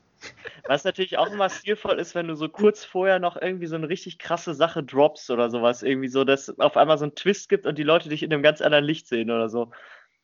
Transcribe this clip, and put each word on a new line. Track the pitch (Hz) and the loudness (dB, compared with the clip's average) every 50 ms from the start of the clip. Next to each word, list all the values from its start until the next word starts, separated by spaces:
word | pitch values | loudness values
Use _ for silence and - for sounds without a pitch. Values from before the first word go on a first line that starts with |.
| _ _ _ _ - - - _ - - - - - | _ _ _ _ -20 -20 -20 _ -18 -20 -18 -16 -4
Was | - 135 151 - | -2 -2 -2 -2
natürlich | 190 180 - 185 185 180 - | -4 -4 -4 -4 -4 0 0
auch | 160 202 | -2 -2
immer | 202 208 196 185 | 0 -2 -2 -2
stilvoll | 185 - - 202 214 208 - 202 185 143 | -2 -4 -4 -4 -4 -2 -2 -2 -2 -2
ist, | 170 - - | -2 -4 -6
wenn | 175 170 165 | -6 -6 -4
du | 160 | -6
so | 147 156 156 | -6 -6 -8
kurz | - - 208 208 208 - - | -2 2 4 4 4 2 -4
vorher | - - 185 185 190 190 185 | -8 -4 -2 2 2 2 2
noch | 180 175 170 - | 0 -2 -4 -4
irgendwie | - 180 190 185 175 160 | -4 -6 -4 -6 -6 -6
so | 160 | -6
eine | 165 160 143 | -6 -4 -6
richtig | 175 190 - 185 160 - | -6 -8 -8 -14 -16 -16
krasse | - - 165 170 - 180 160 | -6 -6 -6 -4 -4 -6 -2
Sache | 135 156 165 165 165 147 | 0 0 0 0 -4 -8
droppst | 123 - 135 143 156 151 - - - | -2 2 4 4 4 4 -2 -6 -4
oder | 127 117 120 117 | 0 0 0 0
sowas, | 113 120 117 120 123 120 107 | 0 2 2 2 2 2 0
irgendwie | - 139 131 135 131 | -2 -2 -2 -2 -2
so, | 123 135 135 | 0 0 2
dass | 127 135 139 - - | 4 2 2 0 -6
es | - - | -2 0
auf | - 143 - - | 2 2 4 4
einmal | 143 147 156 147 | 4 4 4 2
so | 147 | 0
einen | 147 - | -4 -8
Twist | - - 180 202 - - - | -2 0 0 0 0 0 -2
gibt | 202 196 - | -2 -2 0
und | 131 151 143 | -4 -4 -2
die | 147 | 0
Leute | 143 160 175 - 151 | 2 2 2 2 -2
dich | 151 151 170 | -6 -6 -4
in | 160 | -2
einem | 160 147 139 | -2 2 4
ganz | 151 151 151 | 4 2 4
anderen | - 156 151 147 147 | 2 2 4 4 2
Licht | 147 165 156 - _ | 2 -2 -6 -4 _
sehen | 127 117 113 110 | -4 -2 -2 -2
oder | 117 113 113 113 | -2 -2 -2 -2
so. | 107 120 117 117 - - - - - - _ _ _ _ | -2 -4 -4 -6 -8 -16 -20 -20 -20 -20 _ _ _ _